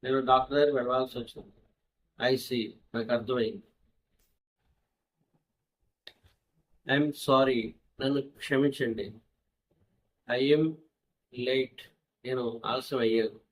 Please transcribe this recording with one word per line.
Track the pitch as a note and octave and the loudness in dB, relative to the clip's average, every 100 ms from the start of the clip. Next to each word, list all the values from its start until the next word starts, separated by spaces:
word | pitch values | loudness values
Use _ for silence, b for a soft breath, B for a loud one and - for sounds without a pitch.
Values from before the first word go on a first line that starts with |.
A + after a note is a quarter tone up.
నేను | B2+ C3+ B2+ | 0 -2 4
డాక్టర్ | C3 C3 C#3+ | 4 4 2
దగ్గరికి | D3 C3+ | 4 2
వెళ్ళాల్సి | B2 B2+ B2+ C3 | 0 -2 -2 -6
వచ్చింది. | A#2 - - _ _ _ _ _ _ _ B2 | -12 -14 -20 _ _ _ _ _ _ _ 0
I | C3 - | 0 0
see, | B2 G#2+ - _ | -4 -4 -10 _
నాకు | A#2 A2+ A#2+ | -8 -2 -2
అర్థమైంది. | - B2+ A2 - - _ _ _ _ _ _ _ _ _ _ _ _ _ _ _ _ _ _ _ _ _ _ _ - _ _ _ _ _ _ _ - | 0 -2 -2 -4 -16 _ _ _ _ _ _ _ _ _ _ _ _ _ _ _ _ _ _ _ _ _ _ _ -20 _ _ _ _ _ _ _ -2
I'm | C3+ D3 D3 - | 0 0 -2 2
sorry, | C3+ C3+ B2 A2 - _ _ | 4 4 2 -2 -10 _ _
నన్ను | C3+ C#3 C#3 - | -2 0 -4 -12
క్షమించండి. | - C3+ C#3+ C#3 B2 A2 G#2+ A2 _ _ _ _ _ _ _ _ _ _ - B2 | -2 2 2 0 -4 -4 -8 -12 _ _ _ _ _ _ _ _ _ _ -4 0
I | C3+ D3+ | 4 4
am | D#3+ D#3 _ _ _ _ _ B2 B2 | 4 -2 _ _ _ _ _ -6 -2
late, | C3 C3 - - _ _ _ A#2+ | 0 -2 -8 -20 _ _ _ -8
నేను | B2+ A#2+ A2+ G#2+ | -4 -4 -6 -6
ఆలస్యం | B2+ - C3+ A2+ | -6 -4 0 2
అయ్యాను. | A2+ A2 - _ | 2 0 -4 _